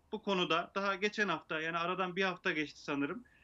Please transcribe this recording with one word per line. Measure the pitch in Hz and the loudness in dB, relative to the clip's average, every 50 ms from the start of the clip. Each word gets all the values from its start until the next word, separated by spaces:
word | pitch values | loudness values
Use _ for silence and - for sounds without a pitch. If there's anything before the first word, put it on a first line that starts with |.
| _ _ | _ _
bu | - 214 | -10 -6
konuda | - 202 196 185 175 151 160 170 - - - | -2 0 2 2 2 2 2 0 0 -2 -4
daha | 196 196 202 196 | -2 0 0 0
geçen | 185 202 208 - 220 208 190 | 0 0 0 0 0 0 2
hafta, | 165 151 - - 170 156 | 0 -2 -2 -4 -4 -2
yani | 160 165 165 170 | -2 -2 -2 0
aradan | 170 175 185 185 185 180 175 | 0 0 0 0 -2 -2 0
bir | 190 | 2
hafta | 190 185 180 - - 190 | 2 2 0 0 -2 0
geçti | 165 151 151 147 - - | 0 0 -2 -2 -6 -10
sanırım, | - - 147 139 139 143 - 240 - - - - | -4 -2 0 0 0 -2 -4 -8 -12 -16 -20 -20